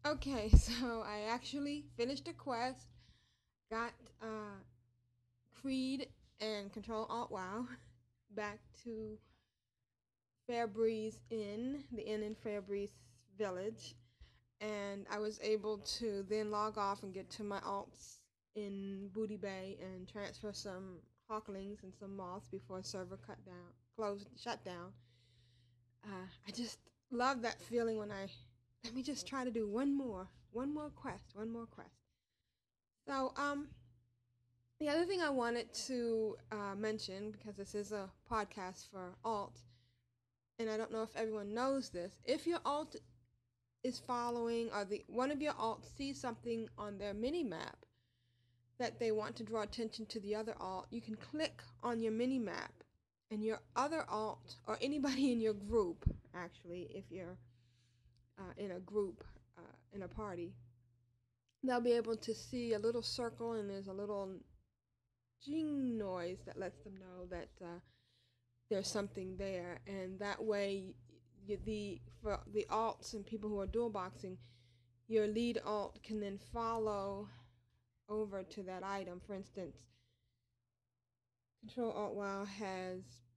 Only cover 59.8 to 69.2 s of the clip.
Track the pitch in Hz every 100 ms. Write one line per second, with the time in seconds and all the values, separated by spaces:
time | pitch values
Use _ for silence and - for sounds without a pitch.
59.8 | - 202 180 196 208 175 175 190 - -
60.8 | _ _ _ _ _ _ _ _ 262 247
61.8 | 240 233 226 226 - 220 - 254 240 214
62.8 | 220 233 226 - 233 233 233 226 202 196
63.8 | 196 190 202 202 196 185 - - _ _
64.8 | _ _ _ _ _ _ 277 311 311 285
65.8 | 262 226 202 185 175 190 - - 185 -
66.8 | 214 190 185 180 180 175 - - 175 175
67.8 | - _ _ _ _ _ _ _ _ 196
68.8 | 196 220 202 -